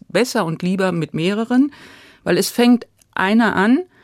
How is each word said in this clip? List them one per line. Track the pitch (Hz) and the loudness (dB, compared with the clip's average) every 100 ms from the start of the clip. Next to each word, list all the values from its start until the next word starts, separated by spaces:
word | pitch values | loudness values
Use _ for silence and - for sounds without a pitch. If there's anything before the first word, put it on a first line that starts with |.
| - | -6
besser | 180 247 226 | -2 -2 -2
und | 165 160 | -4 -4
lieber | 180 190 190 | -4 -2 -2
mit | 170 156 | -2 -4
mehreren, | 156 170 208 226 247 294 - - - - _ | -4 -2 -2 0 2 0 -4 -20 -20 -20 _
weil | - 175 | -2 -2
es | 202 | 0
fängt | - 240 240 - _ _ | 2 2 2 0 _ _
einer | - 185 220 220 - | -4 0 2 2 0
an | 202 277 370 _ | 2 0 -2 _